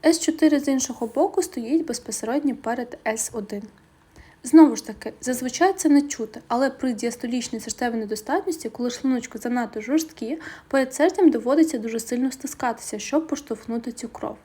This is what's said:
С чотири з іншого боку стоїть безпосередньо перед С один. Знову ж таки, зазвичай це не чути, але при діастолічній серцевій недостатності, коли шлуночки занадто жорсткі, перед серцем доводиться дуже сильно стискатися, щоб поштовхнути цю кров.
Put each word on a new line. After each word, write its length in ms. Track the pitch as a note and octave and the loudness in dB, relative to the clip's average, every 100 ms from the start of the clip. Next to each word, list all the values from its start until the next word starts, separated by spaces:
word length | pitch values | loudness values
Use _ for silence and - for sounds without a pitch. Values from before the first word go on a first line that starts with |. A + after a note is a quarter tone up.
| D4+ | 4
С 140 | E4 | 2
чотири 400 | - D#4+ D#4+ D4 | 0 4 4 4
з 80 | C#4+ | 2
іншого 400 | C4+ - A#3+ A3+ | 0 -2 -4 -4
боку 340 | C4+ E4+ - | 0 0 0
стоїть 440 | F4 - A3+ D#4+ D#4+ | -2 -6 -2 0 0
безпосередньо 680 | A#3+ - G#3+ A3 C#4 C#4+ A#3+ | -8 -8 -8 -2 0 0 -2
перед 420 | A3 A#3+ A#3+ - - | -4 -4 -6 -6 -6
С 220 | A3 - | -4 -4
один. 300 | A#3 G3+ G#3 G#3 _ _ _ _ - - _ | -6 -8 -10 -12 _ _ _ _ -20 -20 _
Знову 320 | B3 D#4+ D4+ A3+ | 6 10 10 6
ж 120 | - | -8
таки, 260 | G#3+ G#3+ - | -10 -10 -8
зазвичай 520 | - B3 B3+ - F#4 | -6 -4 -4 2 2
це 160 | F#4+ D#4+ | 2 4
не 120 | C#4+ | 4
чути, 400 | C#4+ - A3 - - | 4 -6 -8 -10 -4
але 220 | A#3+ C4+ | 0 0
при 240 | C4+ C4 | 0 -4
діастолічній 680 | A3 A#3 A#3 A#3+ B3 A#3 A3+ | -2 -4 -4 -4 -4 -4 -8
серцевій 360 | A3 - A#3+ A3+ | -8 -4 -4 -2
недостатності, 720 | G#3+ G#3+ - D#4+ F#4+ E4 A3+ | -4 -6 -2 -2 -2 -6 -8
коли 200 | - B3 | -4 -6
шлуночки 480 | A#3+ C4 B3+ A#3 A3 | -2 0 0 -4 -8
занадто 440 | B3 B3 A3 G#3+ | -4 -2 -4 -8
жорсткі, 560 | G#3+ D4+ D#4+ - A3 D#4+ - - _ | 0 0 0 -8 -8 -8 -10 -18 _
перед 260 | C4+ C4 | 0 0
серцем 360 | - D#4+ - E4+ | 2 2 6 6
доводиться 480 | A#3+ A#3 D4 D#4+ A#3+ | 6 2 4 4 2
дуже 220 | A3+ A3+ | -4 -6
сильно 320 | - B3 C4 | -4 -2 -2
стискатися, 680 | B3+ - - B3 A3+ - G#3 | -4 -12 -4 -4 -4 -8 -10
щоб 280 | - C#4+ D#4+ | -2 -2 -2
поштовхнути 640 | C#4+ - A3 - A#3 A#3 | -8 -6 -10 -6 -6 -6
цю 180 | A#3 A3+ | -10 -12
кров. 280 | - - A3+ | -10 -10 -10